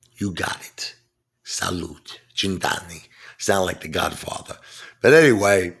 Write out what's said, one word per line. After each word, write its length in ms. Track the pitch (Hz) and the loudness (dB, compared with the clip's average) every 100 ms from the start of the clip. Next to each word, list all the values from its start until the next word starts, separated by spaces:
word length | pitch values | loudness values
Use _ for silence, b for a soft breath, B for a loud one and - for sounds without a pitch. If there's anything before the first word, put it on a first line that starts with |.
| _ _ | _ _
You 140 | 101 | -8
got 300 | 85 - - - | -6 -6 -8 -12
it. 300 | - - - _ _ _ _ | -14 -14 -16 _ _ _ _
Salute. 760 | - - 90 90 82 73 - - _ - | -12 -8 -6 -6 -8 -14 -20 -20 _ -6
Gintani. 720 | 98 92 - - 85 82 - B B B | -4 -4 -4 -6 -8 -20 -20 B B B
Sound 280 | - 98 92 | -2 0 0
like 160 | 90 | -4
the 60 | - | -8
Godfather. 720 | 80 85 80 - - - - B B B B | -4 -4 -4 -10 -12 -14 -18 B B B B
But 120 | - | 6
anyway 640 | 147 160 113 101 101 90 87 | 8 8 6 4 2 2 -6